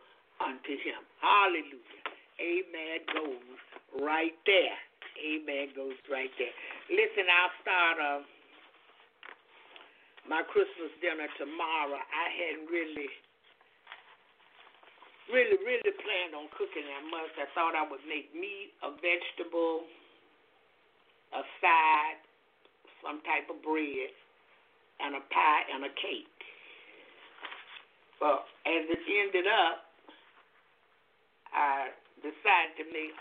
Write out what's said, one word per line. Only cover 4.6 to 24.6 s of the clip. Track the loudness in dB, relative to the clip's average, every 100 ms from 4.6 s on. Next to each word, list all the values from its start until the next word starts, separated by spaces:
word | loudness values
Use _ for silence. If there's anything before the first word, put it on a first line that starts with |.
| 6 0 -14 -18 -18 -10
Amen | -6 -4 -4 -4 -4
goes | -6 -8 -8 -6
right | -6 -6 -4
there. | -6 -6 -12 -12 0
Listen, | 2 4 2 6
I'll | 6 4 0
start, | 0 4 4 4
uh, | 0 -2 -6 -20 -20 -20 -20 -20 _ -20 -20 _ -20 -20 _ -20 -20 -20 -20 _ _ -16 -6
my | -4 0
Christmas | 2 2 0 -10 -4
dinner | -4 -2 -6 -8
tomorrow. | -8 -4 -2 0 -2 -4
I | -6 -4 -4
hadn't | -4 -6 -6 -4
really, | -4 -4 -8 -10 -12 _ _ _ _ _ _ -20 -20 -20 -20 _ _ _ -20 -20 _ -20 -20 -20 -20 0
really, | 4 6 4
really | 4 0 0 -2
planned | -2 -2 -4 -8
on | -10
cooking | -6 -6 -6
that | -8 -10 -8
much. | -8 -8 -8
I | -6 0
thought | 0
I | 0 -2
would | -6
make | -8 -8 -8 -10
meat, | -10 -10 -14 -10
a | -10 -4
vegetable, | 0 0 -2 -8 -4 0 0 0 -6 -18 -20 _ _ _ _ _ _ _ _ _ _ _ -12
a | -10 -10 0
side, | 6 6 8 6 4 -6 -16 _ _ _ _ _ -20 -16
some | -12 -8
type | -2 -2 -2
of | -8
bread, | -2 0 0 -4 -6 -10 _ _ _ _